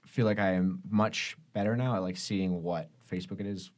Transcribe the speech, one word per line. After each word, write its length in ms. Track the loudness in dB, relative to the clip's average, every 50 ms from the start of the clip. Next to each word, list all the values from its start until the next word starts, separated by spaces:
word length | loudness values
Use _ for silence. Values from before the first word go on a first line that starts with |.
| -6
feel 200 | -6 0 2 2
like 120 | 4 4 4
I 140 | 2 4
am 280 | 4 4 4 2 0 -2 -4 0
much 480 | 2 4 4 4 2 -2 -6 -6 -8 -12 -14 _ -4
better 220 | -2 0 0 0
now 200 | 0 0 0 0
at, 60 | 0
like, 140 | -2 -2 -4
seeing 460 | -4 -4 -2 0 0 0 0 0 -2
what 260 | -2 -2 -2 -4 -4 -8 _ _ _ -8
Facebook 300 | -6 -6 -6 -6 -8 -6
it 60 | -6
is 260 | -6 -6 -8 -8 -12 _